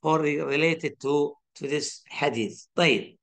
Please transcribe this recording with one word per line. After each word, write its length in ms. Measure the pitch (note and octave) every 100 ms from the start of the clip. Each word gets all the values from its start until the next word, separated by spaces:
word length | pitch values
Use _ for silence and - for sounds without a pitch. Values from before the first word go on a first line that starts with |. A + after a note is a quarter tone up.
for 200 | D#3 D#3
re-, 180 | D3+ D3
related 600 | C#3+ C#3 E3 E3 D#3 -
to, 340 | C3+ D3 D3 - _ -
to 120 | C#3+
this 340 | D3 - - _
hadith. 580 | - D3 A#2 G#2 - - -
طيب. 420 | F3 A2 - -